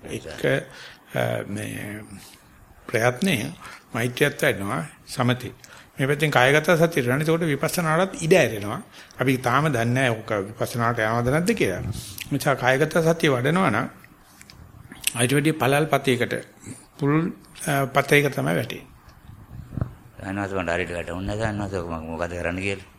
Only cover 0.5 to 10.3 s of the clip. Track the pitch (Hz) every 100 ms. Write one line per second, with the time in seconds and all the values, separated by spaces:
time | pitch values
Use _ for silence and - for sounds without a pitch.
0.5 | 135 - - - - - - 60 57 -
1.5 | 101 107 - - 104 107 98 - - -
2.5 | - - - - 117 120 123 190 135 -
3.5 | 170 - - - 117 123 123 143 - 151
4.5 | 98 98 135 156 - - - 123 127 -
5.5 | - - - - - 135 143 151 135 127
6.5 | 151 156 170 170 160 120 131 156 165 165
7.5 | 139 156 - 160 160 190 - 160 185 123
8.5 | 110 101 131 - - - - 131 127 123
9.5 | 123 160 123 117 123 135 110 107